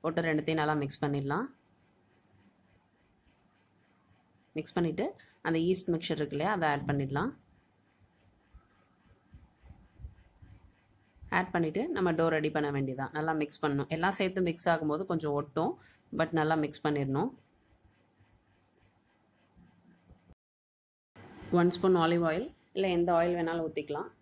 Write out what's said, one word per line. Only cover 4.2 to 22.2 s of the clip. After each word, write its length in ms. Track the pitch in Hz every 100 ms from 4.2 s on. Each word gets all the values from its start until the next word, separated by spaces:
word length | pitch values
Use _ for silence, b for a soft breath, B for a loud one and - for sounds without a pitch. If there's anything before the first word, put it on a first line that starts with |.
| _ _ _ 156
Mix 180 | 156 -
பண்ணிட்டு 280 | 170 170 254 - B B 170
அந்த 120 | 160 170
yeast 220 | 185 -
mixture 240 | 165 - 151
இருக்கு 160 | 147 143
இல்லையா, 180 | 175 208
அதை 100 | 156
ஆட் 160 | 143 -
பண்ணிடலாம். 420 | 143 135 139 220 - _ _ _ _ _ _ _ _ _ _ _ - _ _ _ _ _ _ _ - - _ - - - - - - _ _ - - - _ _ _ _ _ - 180
ஆட் 140 | 185
பண்ணிட்டு 300 | 175 165 175 302 294
நம்ம 160 | 180 165
டோ 80 | 165 160
ready 140 | 151 156
பண்ண 120 | 147 143
வேண்டியதான். 360 | 135 131 135 156
நல்லா 160 | 156 156
mix 200 | 147 -
பண்ணணும். 260 | 151 143 143 160
எல்லாம் 200 | 185 190
சேர்த்து 280 | 190 190 175
mix 200 | 165 -
ஆகும்போது 340 | 165 156 151 190
கொஞ்சம் 260 | 170 151 143
ஒட்டும், 320 | 147 - 185 370 B B _ 151
but 100 | 160 160
நல்லா 180 | 151 160 147
மிக்ஸ் 180 | - 151
பண்ணிடணும். 440 | 147 139 135 226 - _ _ _ _ _ _ _ _ _ _ _ _ _ _ _ _ _ _ _ _ _ - - _ - _ _ - _ - _ _ _ _ _ _ _ - - - - 175
One 120 | 175 175
spoon 240 | 196 180
olive 220 | 165 170